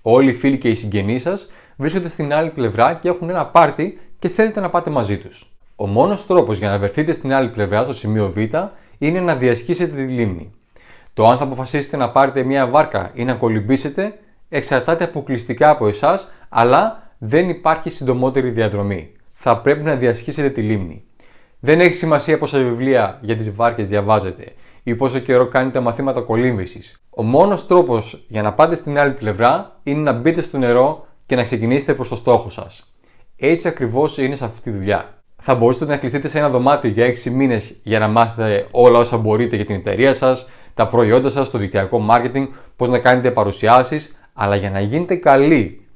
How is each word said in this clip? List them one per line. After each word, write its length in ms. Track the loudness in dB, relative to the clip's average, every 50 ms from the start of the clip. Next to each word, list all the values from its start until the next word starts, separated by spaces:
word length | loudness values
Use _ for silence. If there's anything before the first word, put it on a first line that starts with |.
Όλοι 280 | _ 4 4 6 6 4
οι 40 | 2
φίλοι 240 | 2 0 0 0
και 120 | 0 0 -2
οι 60 | -2
συγγενείς 460 | -2 -4 -4 -4 -2 -2 -2 -4 -2
σας 300 | -2 -4 -6 -6 -8 -16 -20 -20 _ _ _
βρίσκονται 340 | -6 -6 -4 -2 -4 -6 -6
στην 240 | -8 -8 -4 -2 0
άλλη 160 | -2 -2 -2
πλευρά 440 | -4 -4 -4 -2 0 2 2 2 0
και 140 | -2 -4
έχουν 220 | -4 -4 -2 -4 -6
ένα 160 | -4 -4 -6
πάρτι 540 | 2 4 4 4 4 2 -4 -6 -6 -6 -12 -18 -20 -14 -6
και 80 | -6
θέλετε 320 | -4 0 0 0 0 0 -4
να 100 | -4 -2
πάτε 200 | -2 -2 -2 -2
μαζί 280 | -2 -2 -2 -2 -4
τους. 360 | -6 -6 -14 -20 -20 -20 _ -20 -20 -20 -20 -8
Ο 120 | -6 -4
μόνος 380 | -2 2 2 2 2 0 -6 -2
τρόπος 320 | 2 4 4 4 2 -2
για 120 | -2 -2 -2
να 100 | -2 0
βρεθείτε 340 | -2 -2 -2 -2 -2 -2 -4
στην 200 | -4 -2 -2 0
άλλη 160 | 0 0 -2
πλευρά, 340 | -2 -4 -2 0 0 -2 -2
στο 100 | -2 -6
σημείο 380 | -6 -4 -2 -2 0 -2 -2
Β, 60 | -2 -4 -4 -2 -2 -4 -6 -6 -12 -20 _ _ -10
είναι 220 | -4 -2 -2 0 0
να 160 | 0 -2 -2
διασχίσετε 600 | 2 2 0 0 0 -2 -6 -4 -2 -2 -4 -4
τη 60 | -6
λίμνη. 500 | -6 -6 -2 -2 -2 -2 -4 -8 -12 -16 -20 _ _ _ _ -20 _ -20 -20 -20 -20 -12 -2
Το 140 | 2 4
αν 100 | 4 4
θα 60 | 4 0
αποφασίσετε 540 | -6 -6 -8 -8 -4 -4 -4 -4 -4 -4
να 120 | -4 -4 0
πάρετε 340 | 2 2 2 2 0 -2 -2
μια 240 | 0 0 0 0
βάρκα 440 | 2 2 2 2 2 -2 -6 -6 -6 -6
ή 100 | -6 -4
να 100 | -4 -2
κολυμπήσετε, 840 | -2 -2 0 0 -2 0 0 0 0 0 -6 -6 -4 -6 -6 -8 -12 _ _ _ _ -18 _
εξαρτάται 540 | -8 -6 -4 0 -2 0 0 0 -2 -2 -2
αποκλειστικά 680 | -6 -6 -10 -6 -6 -6 -6 -4 -8 -4 2 4 4
από 180 | 4 4 2
εσάς, 460 | -2 0 0 0 0 0 0 -4 -12 -20 -20 -20 -4
αλλά 600 | 0 2 4 4 4 4 2 0 -4 -8 -18 -20 _
δεν 320 | _ -6 0 0 2 2 0
υπάρχει 400 | -4 -2 -2 -2 -2 -2 -4 -10
συντομότερη 600 | -10 -4 -2 -2 0 0 -2 0 0 0 -2 0
διαδρομή. 600 | 0 0 -2 0 -2 -4 -4 -4 -6 -6 -10 -16 _ -20 _ -20 -20
Θα 280 | -4 0 0 0 2
πρέπει 220 | 2 0 0 0 0
να 120 | -4 -2
διασχίσετε 540 | 0 0 0 -2 -2 -6 -10 -6 -2 -2 -2
τη 120 | -2 -2
λίμνη. 420 | -2 -2 -2 -2 -4 -8 -12 -16 -20 _ _ _ -20 -20 _ -20 _ _ _ _
Δεν 200 | 2 2 4 6
έχει 140 | 4 2 2
σημασία 440 | 0 0 0 0 0 2 0 0
πόσα 200 | 0 0 -2 0
βιβλία 640 | 0 0 0 -2 -2 0 2 2 2 2 0 -4 -8
για 160 | -4 -4 -4
τις 180 | -4 -4 -6 -2
βάρκες 320 | 0 0 0 0 -2 -4
διαβάζετε 680 | -2 -2 -2 2 2 2 2 0 -4 -10 -12 -18 -20 -20 -20 -20 -20 -20 -12 -6
ή 120 | -6 -2
πόσο 240 | -2 -2 -2 -2 -4
καιρό 280 | 0 2 4 4 4
κάνετε 320 | 4 2 0 0 0 -2 -2
μαθήματα 420 | -2 -2 -4 -2 -4 -4 -4 -4
κολύμβησης. 840 | -4 -2 0 0 2 0 0 -2 -6 -8 -12 -18 -20 -20 -20 _ _ _
Ο 140 | -8 -6 -4
μόνος 440 | 2 4 4 4 4 2 -2 0
τρόπος 580 | 4 4 4 4 4 0 -2 -2 -6 -14 -20 -18
για 140 | -8 -6 -4
να 120 | -2 -2 2
πάτε 220 | 2 2 2 2
στην 240 | -4 -6 -4 0 2
άλλη 140 | 0 0 0
πλευρά 680 | -4 -6 -6 -2 2 2 2 2 0 -4 -10 -20 -12 -6
είναι 160 | -4 -4 -2
να 140 | 0 0 -2
μπείτε 280 | 0 0 0 0 0
στο 160 | -6 -6 -4
νερό 500 | -2 0 2 4 4 4 2 0 -6 -12 -20 -20 _ _
και 100 | -4 -2
να 80 | -2 -2
ξεκινήσετε 500 | -2 -4 -2 0 0 0 0 0 -2 -4
προς 160 | -4 -4 -8
το 60 | -8
στόχο 340 | -4 2 2 2 2 2 -4
σας. 440 | -14 -14 -16 -16 -18 -20 -20 _ _ _ _ _ _ -20 -20 -20 -12
Έτσι 320 | -2 0 0 0 2 0
ακριβώς 500 | -6 -4 -4 -6 -2 0 -2 -2 -2 -2
είναι 180 | -4 -4 -4 -4
σε 100 | -6 -8
αυτή 160 | -10 -10 -10
τη 100 | -10 -8
δουλειά. 500 | -8 -6 -2 -2 -2 -2 -4 -10 -18 _ _ _ -20 -10
Θα 140 | -2 0 2
μπορούσατε 300 | 4 4 2 2 0 -2
να 120 | -4 -4
κλειστείτε 300 | -4 -4 -4 -6 -4 -6
σε 100 | -4 -2
ένα 120 | 0 0 2
δωμάτιο 400 | 0 2 2 2 2 2 0 -2
για 160 | 0 2 2
έξι 240 | 2 0 -2 -6 -4
μήνες 460 | 0 0 0 0 0 -2 -4 -8 -20 -16 -6
για 160 | -2 0 0
να 80 | 0
μάθετε 600 | 2 4 2 2 2 0 -4 -2 0 0 -2 -2 -2
όλα 280 | 2 6 8 8 8 8
όσα 180 | 4 4 0
μπορείτε 380 | 0 0 0 2 2 0 0 -2
για 100 | -4 -2
την 100 | -4 -4
εταιρεία 380 | -4 -4 -4 0 2 2 2 2
σας, 360 | 4 2 0 0 0 -4 -16 -20 -20 -20 -12 -2
τα 140 | -2 -2
προϊόντα 420 | 2 2 2 4 4 4 4 2 2
σας, 200 | 0 -2 -4 -2
το 80 | -2
δικτυακό 480 | -4 -4 -2 -2 -2 -2 0 -2 -2 2 2
marketing, 380 | 2 2 2 0 -4 -4 -4 -4 -8 -18 -20 -20 -6
πώς 140 | -4 -2 0
να 100 | 0 2
κάνετε 320 | 4 4 2 4 2 0
παρουσιάσεις, 1000 | 0 2 0 -2 -2 -2 2 4 4 4 4 2 -4 -6 -6 -10 -16 -20 _ _ _
αλλά 220 | -6 -2 -2 -2
για 140 | -2 -2 -4
να 100 | -2 -2
γίνετε 360 | -2 -2 -2 -2 -2 -2 -4
καλοί 720 | 2 4 4 6 6 6 6 4 4 2 -2 -6 -16 _ _ -20